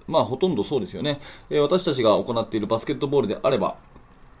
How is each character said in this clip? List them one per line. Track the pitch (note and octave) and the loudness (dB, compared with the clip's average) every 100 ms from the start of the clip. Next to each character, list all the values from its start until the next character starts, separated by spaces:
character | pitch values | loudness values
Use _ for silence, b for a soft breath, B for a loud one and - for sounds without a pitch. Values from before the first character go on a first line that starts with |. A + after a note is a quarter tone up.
| - | -2
ま | D#3+ | 0
あ、 | |
ほ | - B2+ | 0 0
と | F#3 | 0
ん | |
ど | C3 | 0
そ | G2 C#3+ | 0 -2
う | |
で | F#2 | -2
す | |
よ | F#2+ | -4
ね。 | D3 C#3+ B B B | -4 -4 B B B
え | D3+ | 0
ー、 | |
私 | C#3+ F3+ | 2 2
た | F3+ | 0
ち | C3 | 2
が | A2 | 4
行 | F#2+ G2 A#2 | 4 2 -2
っ | A2 | -2
て | G#2+ | -4
い | |
る | G#2 | -2
バ | A2+ | -2
ス | - | -2
ケ | |
ッ | C3+ | -4
ト | C#3+ | 0
ボ | C#3 | 0
ー | |
ル | G#2+ | 0
で | G2+ | 0
あ | C3+ | 0
れ | C3 | 2
ば、 | F2 - - - - - - - | 0 -4 -14 -20 -20 -20 -20 -8